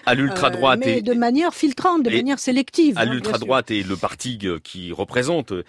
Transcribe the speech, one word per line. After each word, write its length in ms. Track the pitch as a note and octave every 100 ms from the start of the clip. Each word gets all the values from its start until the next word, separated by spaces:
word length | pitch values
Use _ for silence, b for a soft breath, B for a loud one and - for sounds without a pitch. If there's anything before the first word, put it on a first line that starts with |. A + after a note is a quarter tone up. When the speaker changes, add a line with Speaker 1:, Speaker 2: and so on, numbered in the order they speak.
Speaker 1:
À 120 | B B2+
l'ultra-droite 640 | C#3 C3 C#3 - C3 B2+
Speaker 2:
Euh, 20 |
mais 140 | - A2+
Speaker 1:
et 40 |
Speaker 2:
de 120 | G#3+
manière 400 | A#3+ A#3 C4 E4+
filtrante, 480 | - D4+ - F#4 E4+
de 80 | A#3+
Speaker 1:
et 60 | A3+
Speaker 2:
manière 240 | B3+ C4+
sélective, 580 | - B3+ B3+ - D#4 F3
Speaker 1:
à 40 |
Speaker 2:
hein, 20 |
bien 100 | A#2
Speaker 1:
l'ultra-droite 540 | B2+ G#3 G3 A2+ C3 A#2
Speaker 2:
sûr. 80 | G#2+
Speaker 1:
et 60 |
le 120 | F#2+ F#2+
parti, 400 | G2+ - B2+ A#2
euh, 160 | G2 D#2+
qui 320 | - F#2 F2
représente, 640 | E2+ G2 B2 B2+ E3+ A#2+
euh, 100 | F#2